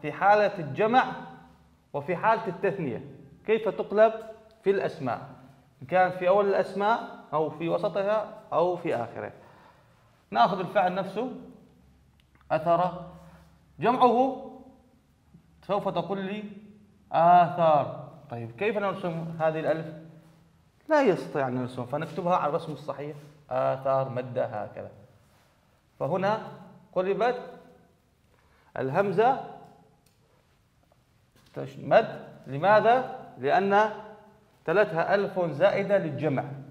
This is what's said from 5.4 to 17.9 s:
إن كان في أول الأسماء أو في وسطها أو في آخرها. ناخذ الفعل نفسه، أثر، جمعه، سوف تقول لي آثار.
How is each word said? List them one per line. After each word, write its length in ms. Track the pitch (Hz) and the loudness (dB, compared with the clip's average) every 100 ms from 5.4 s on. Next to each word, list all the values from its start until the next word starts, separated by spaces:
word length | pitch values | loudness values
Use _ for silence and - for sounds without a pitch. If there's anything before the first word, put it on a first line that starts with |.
| - - _ _ | -20 -20 _ _
إن 60 | 127 | -2
كان 240 | 180 185 | 2 2
في 160 | 180 180 | 2 2
أول 220 | 196 202 | 4 4
الأسماء 720 | 196 185 190 202 233 - - - | 2 0 0 0 0 -2 -14 -6
أو 160 | 151 156 | -2 -2
في 200 | - 165 | -4 -2
وسطها 640 | 202 208 196 196 214 - - - | -2 -2 -2 0 -2 -4 -14 -4
أو 220 | 139 175 175 | 0 2 0
في 200 | 165 120 | -2 -4
آخرها. 360 | 113 - 104 - - - - _ _ _ _ _ _ | -4 -8 -12 -14 -20 -20 -20 _ _ _ _ _ _
ناخذ 280 | 214 226 190 | 2 4 2
الفعل 360 | 180 208 180 185 | -2 2 2 0
نفسه، 360 | 190 208 254 - - - - _ _ _ _ _ _ _ _ | -6 -6 -8 -10 -18 -20 -20 _ _ _ _ _ _ _ _
أثر، 540 | 160 165 170 180 175 - - - - - _ _ - | -2 2 2 0 -4 -16 -18 -20 -20 -20 _ _ -2
جمعه، 680 | 185 254 247 233 269 - - - - - _ _ _ _ _ - _ _ - | 0 4 4 6 2 -2 -12 -18 -20 -20 _ _ _ _ _ -20 _ _ -4
سوف 220 | 196 196 | -2 0
تقول 300 | 170 165 196 | -4 -4 -6
لي 240 | 190 214 214 - - - _ _ _ | -6 -8 -10 -16 -20 -20 _ _ _
آثار. 1000 | 156 170 180 170 - 160 151 127 | 4 8 8 6 4 4 4 2